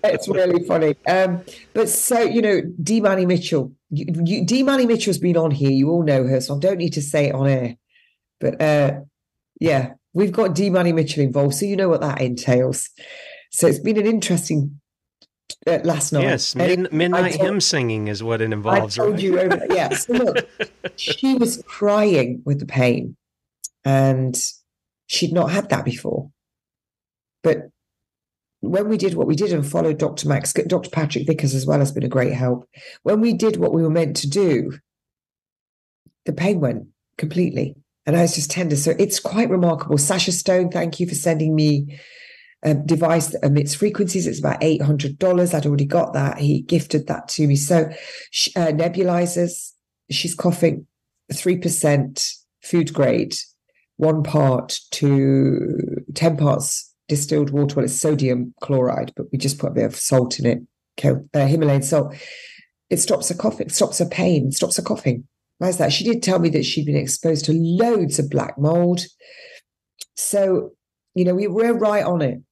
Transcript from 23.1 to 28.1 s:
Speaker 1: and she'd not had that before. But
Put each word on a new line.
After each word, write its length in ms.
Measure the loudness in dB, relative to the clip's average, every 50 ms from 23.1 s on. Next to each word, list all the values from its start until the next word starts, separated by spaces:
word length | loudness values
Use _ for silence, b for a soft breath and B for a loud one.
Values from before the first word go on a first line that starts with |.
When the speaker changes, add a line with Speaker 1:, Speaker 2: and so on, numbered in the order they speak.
| -12 _ _ _ _ _ _ _ _ _ -18 -18 _ _ _
Speaker 1:
and 560 | 2 2 4 4 4 2 2 0 -2 -2 -2 -4 -4 -6 -10 _ _ _ _ _ _ _ _ _ -6
she'd 240 | -4 -2 -2 0 0
not 160 | 0 0 2
had 180 | 0 -2 0 -2
that 160 | -2 -2 -2
before. 460 | -4 -6 -6 -6 -6 -6 -6 -8 -10 _ _ _ _ _ _ _ _ _ _ _ _ _ _ _ _ _ _ _ _ _ _
But 260 | 0 0 0 0 -4 -14 _ _ _ _ _ _ _ _